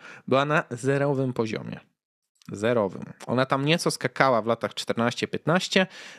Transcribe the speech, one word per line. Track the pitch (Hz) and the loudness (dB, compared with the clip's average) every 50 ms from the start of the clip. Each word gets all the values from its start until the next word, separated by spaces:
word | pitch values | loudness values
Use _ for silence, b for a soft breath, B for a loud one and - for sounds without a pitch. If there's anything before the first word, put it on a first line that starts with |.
| B B B B B - | B B B B B 2
była | 127 135 143 | 2 2 4
na | 147 147 170 - - | 4 2 0 0 -2
zerowym | - 117 120 131 139 143 143 143 143 131 135 127 123 | -6 -4 0 0 2 2 2 2 0 0 0 -2 0
poziomie. | - 113 110 107 - - - - - - _ _ _ _ _ _ _ _ _ _ _ _ - | -2 -2 -2 -2 -6 -6 -8 -12 -12 -14 _ _ _ _ _ _ _ _ _ _ _ _ -12
Zerowym. | - 98 104 117 123 117 104 92 - - - - - - - | -8 -4 0 0 2 2 2 0 -2 -6 -14 -14 -16 -12 -6
Ona | - 117 123 131 | -2 0 0 0
tam | - 143 135 139 | 2 0 0 2
nieco | 147 165 175 - 170 | 2 2 2 2 -2
skakała | - - - 135 - - 147 135 123 110 | -2 -2 -4 -2 2 4 4 4 4 2
w | 104 | 2
latach | 117 117 - - 101 - | 0 -2 -2 -2 -6 -6
czternaście | - - - - 117 117 120 - - - - | -6 -6 -4 0 0 0 0 0 -2 -4 -4
piętnaście, | - 110 - 147 165 185 - - - 196 190 - B B B B B | -4 -2 0 0 0 0 2 2 2 2 2 2 B B B B B